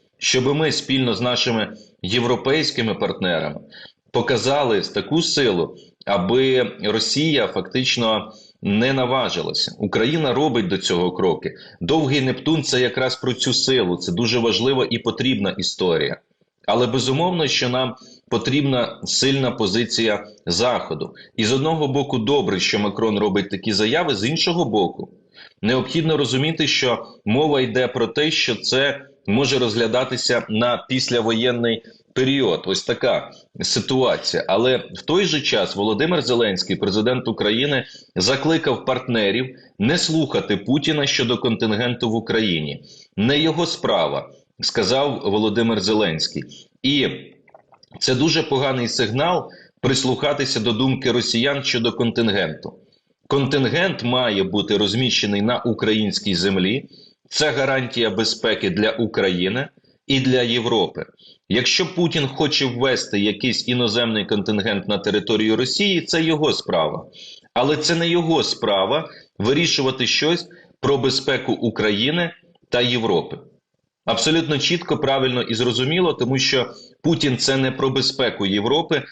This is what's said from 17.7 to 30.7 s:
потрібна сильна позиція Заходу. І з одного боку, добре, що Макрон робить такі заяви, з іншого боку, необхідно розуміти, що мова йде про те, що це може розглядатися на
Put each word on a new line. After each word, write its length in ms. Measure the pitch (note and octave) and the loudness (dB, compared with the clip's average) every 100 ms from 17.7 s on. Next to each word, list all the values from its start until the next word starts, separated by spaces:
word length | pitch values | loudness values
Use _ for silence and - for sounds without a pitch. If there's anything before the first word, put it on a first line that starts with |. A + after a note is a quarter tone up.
| B2+ C3 - - - - | 0 -2 -6 -16 -20 -4
потрібна 720 | A#2 C3+ C#3 C#3 B2+ A#2 - | -4 0 0 2 2 0 -4
сильна 460 | - - C3 C#3 C3 | -6 0 2 2 0
позиція 760 | - G#2+ G#2 A2+ - A2+ G#2 - - - | 0 0 0 0 0 0 0 -4 -12 -6
Заходу. 680 | F2 B2 G#2+ - D#2 - - - - | 0 0 0 -4 -8 -8 -12 -12 -4
І 80 | |
з 80 | G#2+ | 0
одного 360 | C3+ D3+ E3 D3 | 2 0 0 0
боку, 300 | C3 C3+ C3 | 0 0 -2
добре, 420 | A2 C#3+ F#2+ F#2+ | 0 0 2 0
що 180 | - G#2+ | 0 0
Макрон 400 | G#2 G2 A2 G#2 | -2 0 0 2
робить 320 | G#2 F#2+ G2 | 2 0 -2
такі 220 | F#2+ A2+ | -4 -2
заяви, 420 | G2+ G#2+ C#3+ E3+ | 0 2 2 0
з 140 | A2 A2 | 0 -2
іншого 360 | D#3 - E3+ | -2 0 0
боку, 440 | D3 G#2 F2 - - - _ - - _ | 0 2 0 -2 -14 -16 _ -20 -20 _
необхідно 540 | G#2 B2+ - E3 D#3+ D3+ | 0 0 0 0 0 2
розуміти, 500 | C#3+ C3 D3+ D#3+ D#3 | 2 0 0 0 0
що 400 | - B2+ A2+ - - | 0 0 -2 -4 -8
мова 360 | - A#2+ D#3 C#3+ | -2 2 2 2
йде 280 | B2+ A#2 B2 | 2 2 0
про 180 | B2+ A2+ | 0 -2
те, 240 | - D3+ | 0 0
що 240 | D3+ - | 0 0
це 460 | G#2+ - C3 C#3 C3+ - _ - | -2 0 2 2 -2 -10 _ -2
може 320 | G#2+ C3+ C3+ | 0 2 2
розглядатися 880 | A#2+ G#2+ A2+ B2 C3+ B2+ - A#2+ - | 0 0 0 0 -2 -2 0 0 0
на 380 | G#2+ A#2+ | 0 0